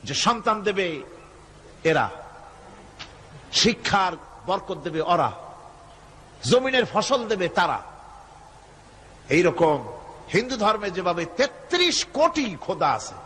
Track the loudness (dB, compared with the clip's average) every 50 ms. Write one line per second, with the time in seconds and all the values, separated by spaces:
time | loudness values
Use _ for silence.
0 | -8 -6 -4 0 0 0 0 0 0 -2 -2 0 0 -2 0 0 -2 -2 -4 -6
1 | -10 -14 -18 -20 -20 -20 -20 -20 -20 -20 -20 -20 -20 -20 -20 -2 0 2 2 2
2 | 0 0 -4 -12 -16 -18 -20 -20 -20 -20 -20 -20 -20 -20 -20 -20 -20 -20 -18 -18
3 | -18 -18 -18 -20 -20 -20 -20 -20 -18 -4 -2 2 2 2 2 0 -2 0 2 2
4 | 2 2 -2 -6 -14 -20 -20 -12 -4 -2 -2 -2 -2 -8 -10 -8 -6 -6 -4 -4
5 | 2 2 2 2 2 0 -2 -6 -16 -16 -18 -20 -20 -20 -20 -20 -20 -20 -20 -20
6 | -20 -20 -20 -20 -20 -20 -20 -8 0 4 4 4 4 4 2 2 0 2 0 -2
7 | 0 2 0 0 0 -2 -2 -2 -2 0 2 2 2 2 0 -4 -6 -12 -20 -20
8 | -20 -20 -20 -20 -20 -20 -20 -20 -20 -20 -20 -20 -20 -20 -20 -20 -20 -20 -20 -20
9 | -20 -20 -20 -20 -4 0 2 4 4 4 4 4 4 4 4 0 -2 -10 -14 -14
10 | -16 -18 -18 -18 -12 -2 -2 -2 0 0 -4 0 2 2 2 0 -2 -6 -6 -2
11 | -2 0 0 0 -4 -6 0 0 0 0 0 -12 -6 -2 2 2 2 2 2 0
12 | -2 -2 2 2 2 4 4 0 -2 -2 -4 -8 -6 -6 -2 0 2 2 2 0
13 | -4 -10 -14 -16 -18